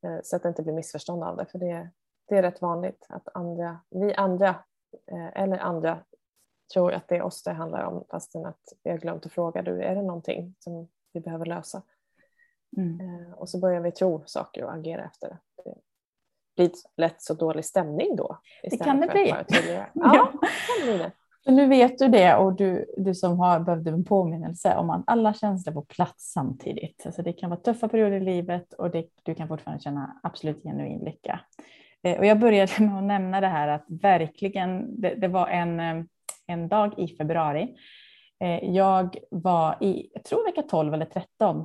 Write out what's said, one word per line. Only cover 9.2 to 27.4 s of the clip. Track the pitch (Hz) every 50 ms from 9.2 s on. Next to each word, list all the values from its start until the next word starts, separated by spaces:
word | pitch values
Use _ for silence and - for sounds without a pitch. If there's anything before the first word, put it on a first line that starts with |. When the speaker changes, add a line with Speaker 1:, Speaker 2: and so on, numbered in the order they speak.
| -
Speaker 1:
att | 170
fråga, | - - 175 165 165 180
"Du, | 185 175 180 180 -
är | - 185
det | 196
någonting | 202 185 175 170 160 - - - 175 180 185 _
som | _ 175 170 170 165 165 _ _ _ _ _
vi | 170
behöver | 165 170 165 160 165
lösa?" | 165 170 180 170 - - 190 185 _ _ _ _ _ _ _ _ _ _ _ _ _ _ _ _ _ - 202
Speaker 2:
Mm. | 190 170 165 175
Speaker 1:
Eh, | 185 185 175 175 170 175 170
och | - - 180
så | - 185
börjar | 180 185 180 175
vi | 170 175
tro | 170 - 190 190 165 156 147
saker | - - - - - _ - -
och | - -
agera | 165 156 160 165 - -
efter | - _ _ - -
det. | - 170 _ _ _ - 180
Det | - - _ _ _ _ _ _ _ _ _ _ _ _ _ _ _ _
blir | - 180 175 180 - - _ _ -
lätt | 165 165 165 _
så | - - 160
dålig | 160 170 160 156 156 160
stämning | - - 196 170 151 147 160 269 403 320
då, | 196 - - - - _ _ - -
Speaker 2:
Det | - -
Speaker 1:
istället | - 226 -
Speaker 2:
kan | 285 269 269
det | 320 349
Speaker 1:
för | - 294
att | 392
Speaker 2:
bli. | -
Speaker 1:
vara | - - -
tydliga. | - - - 165 170 170 185 202 -
Speaker 2:
<laughs> | _
Ja. | - 170 - 190
Speaker 1:
Ja, | 269 - - 269 294
det | - - - - - - 480 440
kan | 320 247
bli | 220 185 165
det. | 175 - _ _ _ _ _ _
Speaker 2:
Så | 269
nu | 262 262 285 262
vet | 269 262 240 254 262 -
du | 269 269
det, | 220 220 185 180 -
och | - 190 190 185
du, | 190 202 190 185 - - - - -
du | 196 190 185
som | 180 - 180 175 175
har | 180 180 175 165
behövt | 170 175 175 165 160 165
en | 156 165 180
påminnelse | - 208 196 185 165 165 165 165 165 165 175 - 190 -
om | - 175 170
att | 165 175 - -
alla | 233 233 226 214 214
känslor | - - 208 196 190 180 - 156
på | 147
plats | 143 _ - - 180 - - _ - -
samtidigt. | - 180 - - 127 - - - 151 - - 160 _ _ -
Alltså | 165 170 -
det | 170 170 170
kan | -